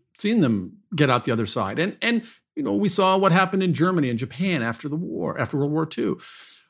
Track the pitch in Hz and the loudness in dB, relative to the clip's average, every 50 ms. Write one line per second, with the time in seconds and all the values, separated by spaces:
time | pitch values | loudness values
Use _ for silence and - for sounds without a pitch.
0 | _ _ _ - - 208 233 226 160 120 110 98 90 90 - - _ - - 147 | _ _ _ -4 -2 0 2 2 2 2 2 0 -2 -6 -14 -18 _ -6 0 0
1 | 151 135 123 123 - 139 117 113 110 101 - 127 117 110 104 143 170 208 202 - | 2 4 2 2 2 0 0 0 0 -2 -2 -2 -4 -2 -2 -2 -2 -4 -4 -2
2 | - 226 240 226 - - - _ _ _ - 311 277 220 202 202 208 190 - - | -2 0 0 0 -2 -6 -20 _ _ _ -8 -6 -2 -2 0 0 0 2 2 2
3 | 190 190 190 190 196 190 165 190 190 180 190 190 190 180 147 120 160 185 185 165 | 4 4 4 4 4 6 6 6 4 4 2 0 2 2 2 2 2 2 2 2
4 | 139 127 120 110 127 - - 131 185 196 175 135 113 117 113 - - 143 147 160 | 2 0 0 -2 -4 -6 -4 -4 -2 0 0 0 0 -2 -4 -4 -6 -6 -6 -4
5 | 185 - - 165 185 - - - 120 - - 139 143 143 151 160 160 156 - - | -6 -6 -6 -4 -4 -4 -2 -4 -4 -2 -2 -2 0 0 0 0 -2 -2 -2 -2
6 | - 95 - - - - - - - - - - _ | -2 -2 -2 -4 -8 -18 -18 -18 -18 -18 -18 -20 _